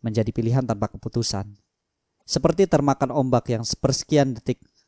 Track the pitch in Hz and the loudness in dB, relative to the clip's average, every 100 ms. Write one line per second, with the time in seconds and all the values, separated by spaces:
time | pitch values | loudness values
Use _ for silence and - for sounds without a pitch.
0 | 113 110 110 - 113 127 120 107 107 - | -4 -2 -2 0 0 0 0 -2 -4 -6
1 | 113 120 113 98 101 101 _ _ _ _ | -6 -4 -4 -4 -8 -14 _ _ _ _
2 | _ _ - 151 165 165 190 143 143 135 | _ _ -4 0 2 2 2 2 2 0
3 | 131 143 131 120 - 113 113 - - 131 | -2 -2 0 0 0 -4 -4 -4 -2 -2
4 | - 151 135 113 - - _ _ | 0 2 2 0 -6 -8 _ _